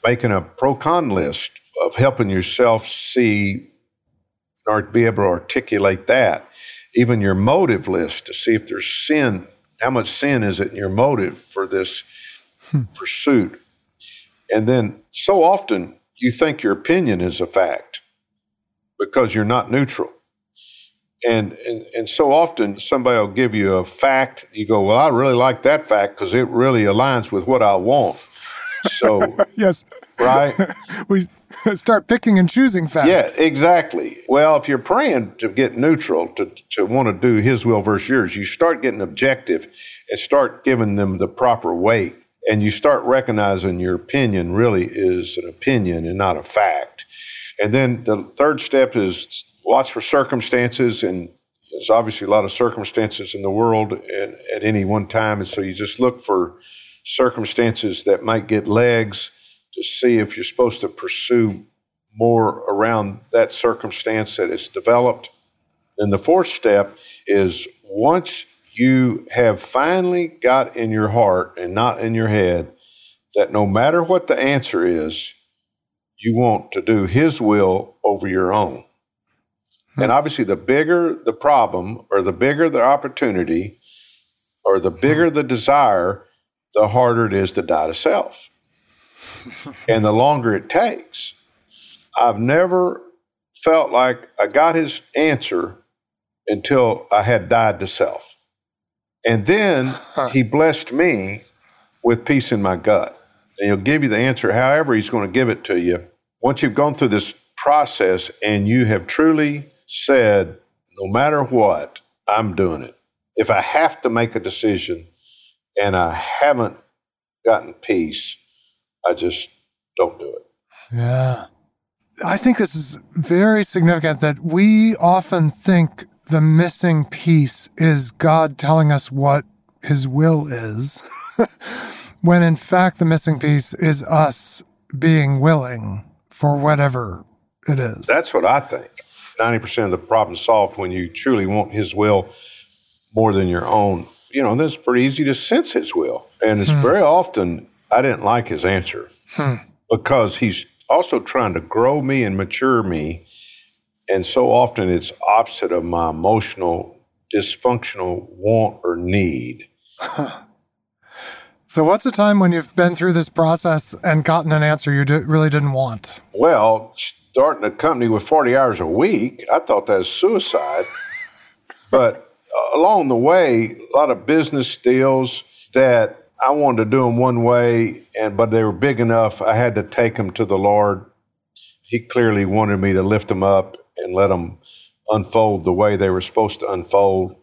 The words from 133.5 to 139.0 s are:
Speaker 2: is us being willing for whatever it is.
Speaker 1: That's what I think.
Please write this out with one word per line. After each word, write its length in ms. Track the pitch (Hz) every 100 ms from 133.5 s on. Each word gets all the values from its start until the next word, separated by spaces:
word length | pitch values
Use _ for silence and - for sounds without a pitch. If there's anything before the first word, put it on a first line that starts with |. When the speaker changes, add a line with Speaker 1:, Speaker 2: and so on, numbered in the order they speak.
| 147 -
Speaker 2:
is 280 | - 160 143
us 580 | 127 160 151 123 - - - _ _ 135
being 420 | 160 160 139 135
willing 640 | 151 156 127 120 107 98 - _ _
for 260 | - 147 143
whatever 680 | 147 147 143 127 110 85 - _ _ _ -
it 140 | 135
is. 260 | 120 107 -
Speaker 1:
That's 260 | 139 170
what 100 | 98
I 160 | 90 135
think. 300 | - - - -